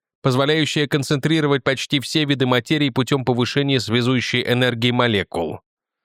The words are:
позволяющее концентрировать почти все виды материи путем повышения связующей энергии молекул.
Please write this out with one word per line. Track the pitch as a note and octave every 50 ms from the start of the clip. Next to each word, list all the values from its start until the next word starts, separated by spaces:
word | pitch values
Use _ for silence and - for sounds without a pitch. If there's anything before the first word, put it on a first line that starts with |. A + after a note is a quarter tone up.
| _ _ _ _
позволяющее | - C#3 B2+ C3 C#3 C#3+ D#3 D#3+ D3+ - - D#3+ D3 C3+
концентрировать | - D3 C3+ - D#3 C3+ - D3+ E3 D#3+ D3+ C#3+ C#3+ C3+ -
почти | - C3 A#2+ - - - C#3
все | A#2+ - - D#3 D3+
виды | C#3 C#3+ B2+ C3
материи | B2+ B2+ B2 A#2 - D#3+ D3+ D3 C#3
путем | A#2+ C3+ B2+ - D3 C3+ B2
повышения | - B2 A#2+ B2 - - C#3+ C#3+ C#3+ C#3 B2+
связующей | G#2 G#2 A2+ A#2+ A#2+ B2 C3 B2 A2 - - B2 -
энергии | - A#2+ B2 B2+ B2 A#2 A2+ A2+ B2
молекул. | A#2+ B2 B2 A#2+ G#2+ G2 F2 - - - E2 D2 - - _ _ _ _ _ _ _ _ _